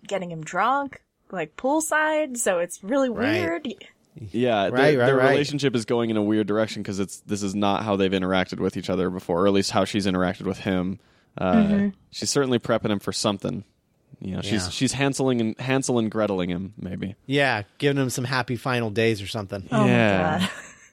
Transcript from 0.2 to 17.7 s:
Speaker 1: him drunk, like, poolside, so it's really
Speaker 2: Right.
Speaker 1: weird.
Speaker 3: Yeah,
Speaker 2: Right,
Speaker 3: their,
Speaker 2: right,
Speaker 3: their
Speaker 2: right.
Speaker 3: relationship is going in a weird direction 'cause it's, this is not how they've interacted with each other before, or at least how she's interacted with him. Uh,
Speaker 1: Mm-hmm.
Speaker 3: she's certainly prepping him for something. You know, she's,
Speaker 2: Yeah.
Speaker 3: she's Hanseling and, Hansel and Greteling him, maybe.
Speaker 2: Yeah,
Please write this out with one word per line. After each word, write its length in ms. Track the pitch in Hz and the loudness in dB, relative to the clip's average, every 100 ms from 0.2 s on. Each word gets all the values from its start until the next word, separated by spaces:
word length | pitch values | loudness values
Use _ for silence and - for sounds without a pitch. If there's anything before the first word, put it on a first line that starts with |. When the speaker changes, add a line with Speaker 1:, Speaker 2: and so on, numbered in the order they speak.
| 175 | -6
Speaker 1:
him 120 | 160 | -10
drunk, 600 | 156 180 220 277 277 - _ _ - | -6 0 0 0 -2 -10 _ _ -12
like, 260 | 185 160 - | -8 -8 -4
poolside, 840 | 254 311 311 302 311 311 302 240 | 0 0 0 0 2 0 -2 -2
so 200 | 226 180 | -2 0
it's 240 | 175 - | -2 -6
really 280 | 190 277 262 | -2 0 0
Speaker 2:
Right. 300 | 214 254 320 | 0 0 0
Speaker 1:
weird. 260 | 330 339 247 - - _ _ - 107 | -2 -4 -8 -12 -16 _ _ -18 -6
Speaker 3:
Yeah, 340 | 107 123 107 95 | 0 2 2 2
Speaker 2:
Right, 20 | |
Speaker 3:
their, 280 | 120 143 139 | 4 4 6
Speaker 2:
right, 80 | 120 | 4
Speaker 3:
their 100 | 135 | 4
Speaker 2:
right. 140 | 131 | 4
Speaker 3:
relationship 440 | 139 143 139 135 | 4 0 0 0
is 100 | 117 | 0
going 240 | 110 120 117 | 0 0 2
in 60 | 110 | 2
a 60 | |
weird 240 | 104 107 101 | 2 2 2
direction 360 | 107 110 110 | 0 0 -4
'cause 160 | 101 98 | -6 -4
it's, 180 | 95 - - | -4 -6 -6
this 160 | 101 | -4
is 120 | 101 | -2
not 280 | 101 101 98 | 0 2 2
how 140 | 110 98 | 2 2
they've 140 | 95 | 2
interacted 480 | 95 92 95 92 90 | 2 2 0 0 -2
with 160 | 92 98 | -4 -4
each 120 | 85 | -4
other 220 | 92 92 | -2 -2
before, 320 | 92 - 85 | -4 -2 2
or 40 | 101 | 4
at 40 | |
least 200 | 98 98 | 4 2
how 120 | 107 | 0
she's 220 | 95 110 98 | 0 0 0
interacted 360 | 92 90 90 | 0 0 -2
with 160 | 95 95 | -6 -6
him. 400 | 104 92 90 98 _ _ _ - | -2 -2 -2 -6 _ _ _ -4
Uh, 180 | - | 2
Speaker 1:
Mm-hmm. 340 | - 208 202 202 - _ | 4 4 2 -2 -6 _
Speaker 3:
she's 200 | - 104 | -8 -2
certainly 280 | 147 131 117 | 0 2 0
prepping 300 | - 110 113 | 0 0 0
him 100 | 101 | -2
for 120 | - | -4
something. 520 | - 113 98 95 95 - _ _ _ _ - | -2 -2 -2 -4 -8 -10 _ _ _ _ -12
You 160 | 95 92 | -8 -6
know, 40 | |
she's, 240 | 101 107 | -2 -2
Speaker 2:
Yeah. 60 | 90 | -2
Speaker 3:
she's 220 | - 127 | -2 -2
Hanseling 480 | 127 139 131 131 123 | 0 0 0 0 0
and, 180 | 110 - | 0 -2
Hansel 400 | 127 135 135 123 | -2 -2 0 0
and 120 | 110 | 0
Greteling 380 | 110 104 95 90 | 0 0 0 -2
him, 240 | 87 95 107 | -4 -6 -10
maybe. 360 | 92 95 98 - - | -10 -8 -8 -10 -2
Speaker 2:
Yeah, 360 | 143 135 110 101 | 2 2 0 -4